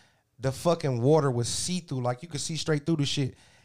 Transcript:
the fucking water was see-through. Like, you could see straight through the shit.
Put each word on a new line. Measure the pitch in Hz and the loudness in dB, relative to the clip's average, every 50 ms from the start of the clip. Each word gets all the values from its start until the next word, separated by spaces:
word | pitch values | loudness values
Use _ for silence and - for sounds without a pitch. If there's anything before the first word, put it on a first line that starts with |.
| _ _ _ _ _ _ _ - | _ _ _ _ _ _ _ -6
the | 120 135 | -4 -4
fucking | 135 - - 170 170 170 160 143 127 117 | -4 0 0 0 2 2 0 -2 0 2
water | 117 139 156 160 143 143 | 4 4 4 4 4 2
was | 120 120 120 - | 0 0 -2 -2
see-through. | - - - - 180 180 175 - 143 127 | -4 -4 -4 -4 -4 -4 -4 -6 -6 -4
Like, | 120 123 123 - | -2 -4 -4 -6
you | - - | -10 -12
could | - 127 | -10 -8
see | - - 160 | -6 -6 -6
straight | 147 - - 156 147 147 | -4 0 0 0 0 2
through | - 165 | 0 2
the | 151 143 | 2 2
shit. | - - 147 139 123 - - - - _ _ | 0 0 -2 -2 -4 -6 -12 -20 -20 _ _